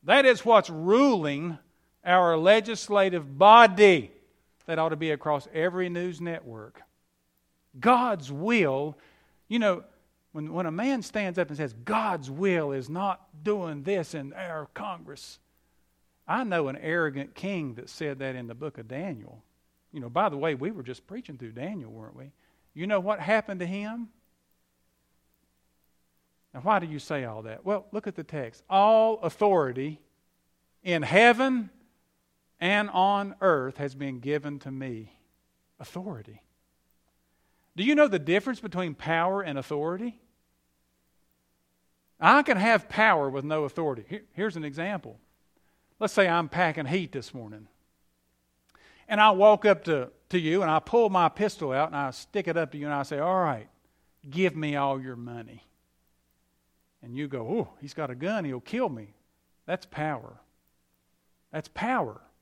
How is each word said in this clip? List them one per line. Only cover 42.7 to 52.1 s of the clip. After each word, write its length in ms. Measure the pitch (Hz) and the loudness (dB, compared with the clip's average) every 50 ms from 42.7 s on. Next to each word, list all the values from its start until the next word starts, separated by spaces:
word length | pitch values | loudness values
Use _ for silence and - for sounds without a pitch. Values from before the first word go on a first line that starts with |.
| 226 196 - | 4 2 0
power 420 | - - - 220 220 190 160 143 139 | -2 0 2 4 4 4 4 2 -2
with 140 | 131 139 135 | -4 -6 -6
no 220 | 151 156 156 156 | -4 -2 -2 -2
authority. 400 | - - - 165 151 131 113 101 | -4 -4 -4 -4 -4 -4 -6 -10
Here, 160 | - 165 214 208 _ _ | -12 -14 -14 -14 _ _
here's 220 | - 202 220 165 | -6 -6 -4 -4
an 80 | 170 156 | -6 -10
example. 560 | 147 135 151 165 196 208 180 - 113 110 - _ _ _ _ _ _ _ _ _ _ _ _ _ _ _ _ | -10 -8 -8 -8 -6 -8 -8 -10 -14 -20 -20 _ _ _ _ _ _ _ _ _ _ _ _ _ _ _ _
Let's 140 | 220 202 - | -4 -2 2
say 140 | 214 196 | 4 4
I'm 220 | 180 165 170 165 143 | 4 4 0 -2 -2
packing 360 | - 165 180 165 147 160 147 | -2 0 0 0 0 -4 -6
heat 260 | 131 165 196 175 143 | -4 -4 -4 -4 -4
this 220 | - 143 117 - - | -10 -12 -12 -12 -14
morning. 340 | 135 113 110 107 107 107 - _ _ _ _ _ _ _ _ _ _ _ _ _ _ _ _ _ _ _ _ _ _ _ _ _ _ _ - | -16 -16 -14 -16 -20 -20 -20 _ _ _ _ _ _ _ _ _ _ _ _ _ _ _ _ _ _ _ _ _ _ _ _ _ _ _ -4
And 100 | 220 208 | 4 6
I 120 | 214 220 | 6 6
walk 340 | 202 185 202 214 214 202 208 | 8 8 8 8 8 8 6
up 180 | 214 196 - - | 4 4 4 2
to, 260 | 170 160 139 127 - _ _ _ _ | -2 0 0 -2 -6 _ _ _ _
to 100 | - 180 | -2 -2
you 220 | 165 156 165 196 | 0 2 0 0
and 100 | 190 160 | 2 2
I 80 | 156 160 | 0 0
pull 300 | - - - 233 233 208 | 0 2 2 4 4 4
my 180 | 196 208 170 | 4 4 2
pistol 460 | 160 - - 202 208 - - 165 139 127 | 2 2 0 -2 -2 -2 -4 -6 -4 0
out 140 | 135 151 | 0 -2
and 100 | 165 165 | -2 -2
I 140 | 143 143 135 | -4 -6 -6